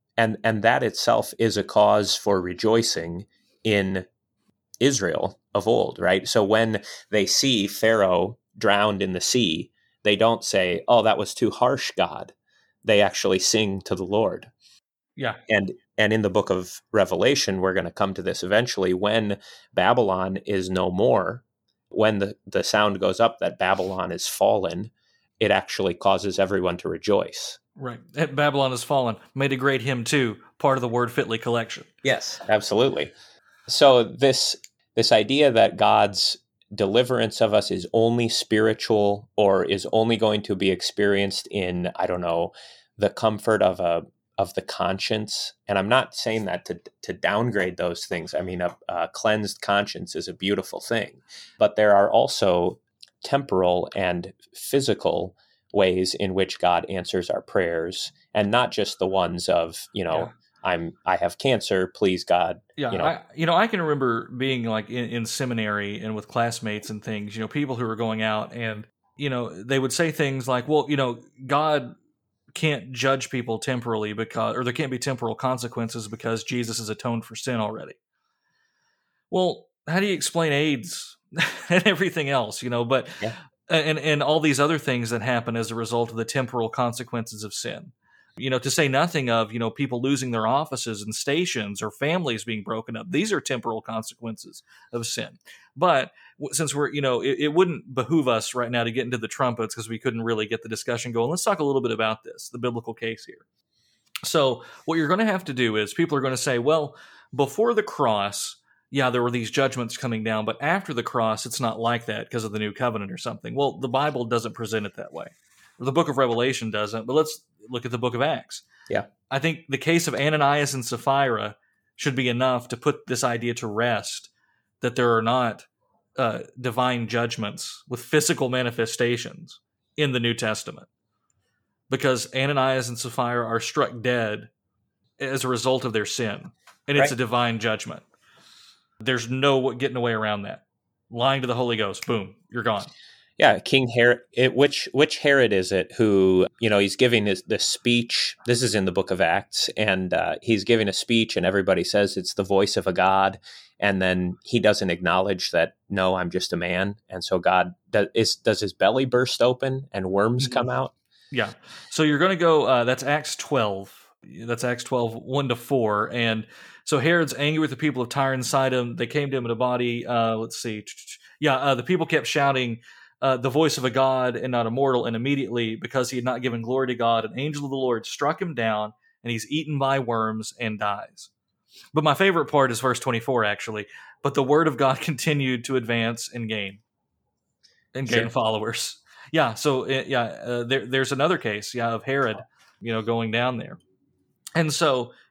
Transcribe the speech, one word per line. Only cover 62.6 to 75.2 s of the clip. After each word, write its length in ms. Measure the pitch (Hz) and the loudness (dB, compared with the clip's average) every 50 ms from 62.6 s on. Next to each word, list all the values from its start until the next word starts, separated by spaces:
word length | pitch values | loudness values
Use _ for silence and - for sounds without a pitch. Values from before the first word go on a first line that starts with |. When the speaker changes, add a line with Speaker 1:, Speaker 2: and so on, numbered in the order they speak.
| _ _ _ - | _ _ _ -6
Speaker 2:
Yeah, 140 | 143 120 | -4 -4
Speaker 1:
You 60 | 95 90 | -2 0
know? 60 | 156 | 0
Speaker 2:
I, 160 | 156 165 - - - - | 0 -2 -2 -8 -14 -8
you 100 | 151 165 | -4 0
know, 80 | 165 170 | 2 2
I 120 | 175 214 233 | 2 2 2
can 140 | 220 190 | 0 -2
remember 480 | 170 156 151 139 131 127 117 113 - - | -2 0 0 0 2 0 0 0 -4 -8
being, 340 | 123 123 131 135 131 123 117 | -6 -4 -2 -2 -2 -2 -2
like, 260 | 113 110 107 104 - | -2 -2 -2 -4 -4
in, 200 | 120 123 120 113 | -6 -6 -6 -4
in 160 | 117 120 113 | -4 -6 -6
seminary 720 | 110 - - 139 123 120 113 110 104 104 104 101 101 104 95 | -6 -4 -4 -4 -4 -2 -2 -2 -2 -2 -4 -4 -6 -8 -8
and 160 | 98 110 110 | -8 -8 -8
with 120 | 104 101 - | -8 -8 -4
classmates 600 | - 123 117 117 113 - - 110 104 107 - - | -2 -2 0 0 -2 -4 -6 -6 -6 -6 -8 -10
and 140 | 110 104 - | -12 -10 -8
things, 320 | - 110 104 104 104 104 | -8 -8 -8 -8 -10 -8
you 60 | 110 | -8
know, 60 | 110 107 | -8 -6
people 260 | - 147 143 131 131 | -4 -4 -4 -4 -4
who 100 | 117 123 | -4 -4
were 120 | 110 110 107 | -4 -4 -2
going 240 | 117 113 110 110 | -2 -2 -2 -2
out 320 | 110 110 107 107 104 - - | -2 -2 -2 -2 -4 -6 -8
and, 340 | 120 117 110 107 107 110 - _ _ _ _ _ - | -8 -6 -6 -6 -8 -12 -16 _ _ _ _ _ -6
you 120 | 143 143 | -4 -4
know, 200 | 131 123 120 107 - 87 | -2 -2 -4 -6 -8 -10
they 160 | 104 123 135 135 | -4 -2 0 2
would 140 | 131 131 | 2 0
say 200 | - - 170 160 | 0 0 0 0
things 360 | 151 - 156 139 135 135 123 127 | 0 0 0 0 0 -2 -2 -2
like, 200 | 127 123 120 147 | -2 -2 0 2
"Well, 160 | 151 151 135 - | 2 2 2 2
you 60 | 147 | 0
know, 240 | 139 135 123 117 - - _ _ 127 135 | 0 0 0 -2 -6 -10 _ _ -14 -4
God 500 | 123 143 143 156 156 151 143 127 120 - - _ _ _ _ _ _ _ _ _ _ - | -2 0 2 2 2 2 0 0 -4 -12 -18 _ _ _ _ _ _ _ _ _ _ -6
can't 380 | - - 156 147 123 92 123 131 | -2 0 0 0 -2 -4 -8 -6
judge 360 | 117 123 135 135 135 127 - | -2 2 2 2 2 0 -4
people 300 | - 127 117 123 113 110 | -6 -6 -4 -4 -4 -4
temporally 540 | - - 131 123 117 120 113 107 107 107 104 | -2 -4 -4 -4 -2 -2 -2 -2 -2 -4 -4
because, 420 | 107 113 110 - 117 110 113 110 | -4 -6 -4 -4 -2 -2 -2 -2
or 80 | 120 127 | -2 -4
there 100 | 123 120 | -4 -2
can't 160 | - 156 131 | -2 -4 -4
be 100 | 127 120 | -4 -4
temporal 360 | - 143 131 120 | -4 -4 -4 -4